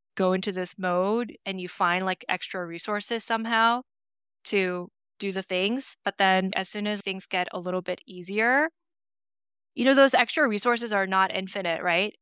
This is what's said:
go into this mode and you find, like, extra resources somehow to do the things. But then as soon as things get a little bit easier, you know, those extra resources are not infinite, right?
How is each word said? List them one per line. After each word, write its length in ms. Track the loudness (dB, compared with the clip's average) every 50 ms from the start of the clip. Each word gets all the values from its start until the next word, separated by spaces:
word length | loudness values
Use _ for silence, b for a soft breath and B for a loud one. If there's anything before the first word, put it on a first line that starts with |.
| _ _ -2
go 160 | 0 2 2 2
into 180 | 2 0 -2 -4
this 260 | -4 -6 -6 -6 -6
mode 580 | -2 0 2 2 2 2 0 -2 -2 -6 -10 -14 -10
and 140 | -8 -8 -6
you 80 | -8 -8
find, 380 | -4 0 0 2 2 2 0
like, 180 | -2 -4 -4 -2 -4
extra 380 | -4 -4 -4 -8 -8 -8 -8
resources 580 | -6 -8 -8 -6 -4 -4 -4 -4 -4 -6 -6 -4
somehow 580 | -2 -2 -2 -2 0 2 4 4 4 2 2 -4 _ _ _ _ _ _ _ _ _ _ _ -6
to 440 | -2 0 0 0 0 -2 -4 -8 -10 _ _ _ _ _ -8
do 120 | -6 -4 -4
the 100 | -4 -4
things. 520 | -2 -2 0 0 0 -2 -2 -4 -8 -10 _ -6
But 140 | -4 0 4
then 320 | 4 6 6 4 2 0 -2
as 120 | -4 -4 -4
soon 200 | -6 -6 -4 -4
as 120 | -4 -4 -4
things 240 | -6 -8 -8 -8
get 220 | -6 -4 -4 -4 -4 -6
a 80 | -8
little 220 | -6 -4 -4 -4 -4
bit 180 | -4 -8 -8 _
easier, 640 | -16 -14 -14 -10 -6 -2 0 2 2 2 2 2 0 _ _ _ _ _ _ _ _ _ _ _ _ _ _ _ _ _ _ _ _ -4
you 100 | 0 4
know, 100 | 4 8
those 200 | 8 8 6 6
extra 340 | 4 2 2 2 2 2 2
resources 440 | 2 0 0 0 0 0 -2 -2 0
are 140 | 0 0
not 260 | 2 2 2 2 2 0
infinite, 480 | -4 -6 -6 -6 -4 -2 -2 -2 -2 0
right? 340 | 0 2 2 0 -2 -6 _